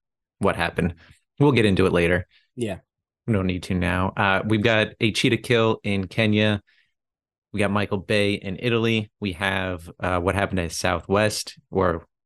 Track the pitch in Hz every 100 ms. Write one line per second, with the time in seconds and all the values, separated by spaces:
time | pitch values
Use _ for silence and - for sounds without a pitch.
0 | _ _ _ - 98 87 85 - 85 85
1 | - _ _ - 143 120 107 92 92 87
2 | 85 90 90 _ _ - 110 87 - _
3 | _ _ - 107 92 90 - 92 87 90
4 | 95 - 101 95 107 113 113 110 107 -
5 | 113 - 135 - - 117 113 110 107 98
6 | 92 - 110 107 107 104 - _ _ _
7 | _ _ _ _ _ 101 101 101 101 104
8 | 85 107 101 101 101 92 123 117 113 113
9 | 104 _ 104 87 98 95 92 87 87 -
10 | 92 90 87 95 98 92 82 - 92 87
11 | - 98 107 - - - _ 92 92 82
12 | - _